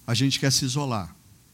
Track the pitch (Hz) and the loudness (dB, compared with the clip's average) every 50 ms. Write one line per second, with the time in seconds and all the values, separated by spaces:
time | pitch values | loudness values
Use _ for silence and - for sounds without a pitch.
0 | - 117 117 107 135 135 131 - 143 135 131 - 147 127 123 147 143 131 117 104 | -4 -2 0 2 2 2 2 2 2 2 2 2 0 0 -2 -2 -4 -4 -4 -4
1 | 87 85 - - - - - - - _ | -6 -8 -12 -18 -20 -20 -20 -20 -20 _